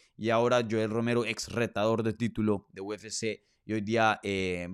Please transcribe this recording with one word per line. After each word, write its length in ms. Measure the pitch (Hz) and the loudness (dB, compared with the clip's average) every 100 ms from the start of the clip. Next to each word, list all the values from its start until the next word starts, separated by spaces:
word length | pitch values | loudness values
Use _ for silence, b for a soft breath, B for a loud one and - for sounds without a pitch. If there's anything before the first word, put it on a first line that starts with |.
| b - | b -4
y 120 | 107 | 2
ahora 380 | 113 120 123 113 | 4 4 2 2
Joel 200 | 110 107 | 0 0
Romero, 360 | 113 117 120 113 | 0 0 0 0
ex 220 | 113 - | -4 -6
retador 540 | 117 101 98 110 113 | -2 -2 0 2 2
de 100 | 110 | 0
título 540 | 107 117 110 107 98 - | -2 -2 0 0 0 -4
de 80 | 95 | -12
U 120 | 98 | -8
F 160 | 104 107 | -8 -8
C, 380 | - 110 101 _ _ - | -6 -6 -6 _ _ -6
y 80 | |
hoy 80 | 107 | -4
día, 380 | 104 113 110 - | 0 2 4 2
eh, 460 | 101 98 92 90 87 | -2 -2 -2 -4 -6